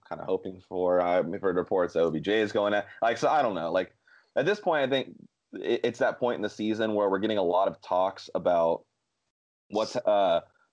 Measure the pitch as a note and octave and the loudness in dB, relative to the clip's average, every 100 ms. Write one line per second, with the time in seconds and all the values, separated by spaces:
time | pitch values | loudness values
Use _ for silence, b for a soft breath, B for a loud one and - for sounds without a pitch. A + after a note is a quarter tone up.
0 | - E2 E2+ F#2+ G2 F#2 - F#2 F2+ F2+ | -12 -10 -4 -4 -4 -14 -10 -2 2 2
1 | F2 F2+ E2 F#2+ F#2+ F2+ E2+ F#2+ F2 E2 | 4 2 0 -2 -2 -2 0 0 0 2
2 | E2 D#2 E2+ A2 G#2 G#2+ G2+ G#2 B B | 0 0 0 0 0 0 0 0 B B
3 | A2+ A#2 C#3+ D3+ B2+ F2+ E2 F#2 F2+ _ | -2 0 0 2 0 -2 -2 -2 -2 _
4 | b b b - D3 G#3 F#3 D#3 C3 C3 | b b b -2 0 0 0 0 0 0
5 | F2+ - - _ _ - - A#2 A#2+ A2 | -4 -12 -20 _ _ -8 -2 0 0 0
6 | B2 - B2 F#2 G#2 - G#2+ A2 A2 G#2+ | -2 0 -2 -2 -4 -4 -2 0 0 0
7 | G2+ F#2+ G#2+ G#2 F2 F2+ G2 E2+ - F2+ | 0 0 0 0 2 2 0 -2 -2 0
8 | F#2+ - - F2+ F2 E2+ E2 E2+ - _ | 0 -2 -8 -4 0 2 2 0 -6 _
9 | _ _ _ _ _ _ _ G#2 A2 B2 | _ _ _ _ _ _ _ -4 -2 -2
10 | - G2+ F#2+ E2+ b b b | 2 2 4 2 b b b